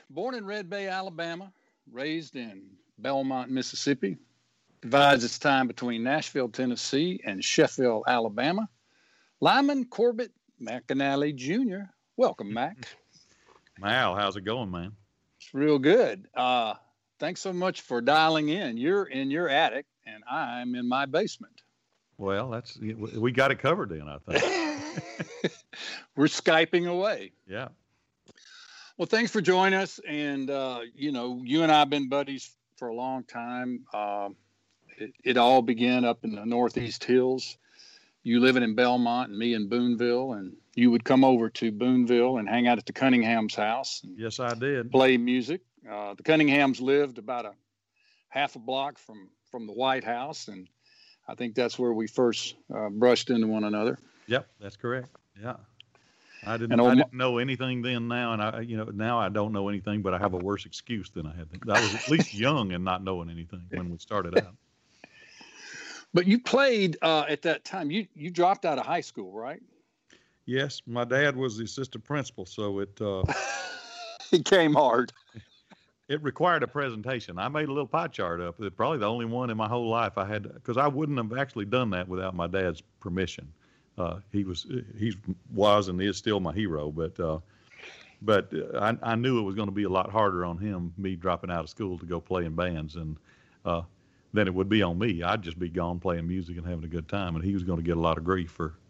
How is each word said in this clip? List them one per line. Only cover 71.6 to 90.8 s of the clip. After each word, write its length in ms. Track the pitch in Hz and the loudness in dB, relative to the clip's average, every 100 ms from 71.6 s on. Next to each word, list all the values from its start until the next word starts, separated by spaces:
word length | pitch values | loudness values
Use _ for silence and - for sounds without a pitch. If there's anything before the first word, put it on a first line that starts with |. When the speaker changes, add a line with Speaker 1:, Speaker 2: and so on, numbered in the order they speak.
Speaker 2:
assistant 400 | 110 - 127 117 | -8 -8 -10 -10
principal, 420 | - 147 - - 92 | -6 -6 -6 -10 -12
so 320 | - 104 98 | -6 -6 -4
it, 220 | 98 - | -6 -6
uh, 220 | 107 95 92 - - - - - | -4 -2 -2 -2 -6 -8 -10 -14
Speaker 1:
<laughs> 540 | - - - - - | -16 -16 -16 -16 0
He 120 | 175 | 2
came 300 | - 196 156 | 4 4 6
hard. 400 | 147 135 117 120 - _ 113 - _ _ - _ _ - | 6 6 4 0 -6 _ -20 -20 _ _ -20 _ _ -8
Speaker 2:
It 140 | 151 | -6
required 400 | 147 - 175 165 | -4 0 2 2
a 60 | - | 0
presentation. 720 | 147 135 110 104 127 113 90 | -2 -4 -6 -6 -8 -8 -6
I 100 | 113 | -4
made 200 | 151 151 | -4 -4
a 40 | |
little 140 | 139 131 | -4 -2
pie 220 | 156 170 | -2 -2
chart 320 | - 90 85 | -4 -4 -4
up. 160 | 87 - | -6 -8
It's 140 | 101 | -8
probably 240 | 87 123 156 | -2 -2 0
the 100 | 104 | -2
only 180 | 120 117 | -2 -4
one 240 | 120 123 | -4 -4
in 80 | 110 | -2
my 100 | 110 | -2
whole 220 | 123 113 | -2 0
life 260 | 113 107 101 | 0 0 -2
I 80 | |
had, 260 | 98 107 101 - | -4 -6 -8 -10
'cause 140 | - 120 | -4 0
I 100 | 147 | 2
wouldn't 300 | 135 151 135 | 0 -2 -2
have 180 | 110 123 | -4 -4
actually 280 | 135 117 101 | -4 -6 -2
done 240 | 127 117 | 0 0
that 180 | 92 90 | -2 -4
without 260 | 92 92 | -4 -4
my 120 | 90 85 | -4 -2
dad's 360 | 95 92 80 - _ | 0 -2 -4 -12 _
permission. 540 | 98 90 90 - 73 - _ _ _ - | -4 -2 -2 -4 -18 -20 _ _ _ -6
Uh, 200 | 85 87 - | -6 -6 -6
he 120 | 98 | -4
was, 220 | 95 85 - 127 107 110 | -4 -6 -8 -10 -10 -6
he 180 | 113 95 - 180 - | -6 -4 -8 -10 -6
was 360 | 104 104 104 98 | 2 6 6 4
and 120 | 90 | 0
is 160 | 101 95 | -2 -2
still 240 | 110 101 | -2 0
my 140 | 87 | -2
hero, 360 | 90 101 78 76 | -2 -4 -4 -4
but, 300 | 76 80 - | -4 -6 -4
uh, 180 | 82 78 - _ _ - - - - - | -4 -4 -8 _ _ -20 -20 -20 -20 -6
but, 280 | 104 101 92 | 2 2 2
uh, 240 | 78 - - 107 117 | -6 -6 -2 -2 -2
I, 100 | 117 | -2
I 20 | |
knew 240 | 113 127 120 | -2 0 0
it 40 | |
was 120 | 98 | 0
gonna 180 | 98 101 | -4 -4
be 100 | 98 | -2
a 80 | 98 | 0
lot 200 | 92 95 | 0 0
harder 340 | 110 104 90 | 2 2 2
on 120 | 87 85 | -4 -4
him, 380 | 107 92 | -6 -6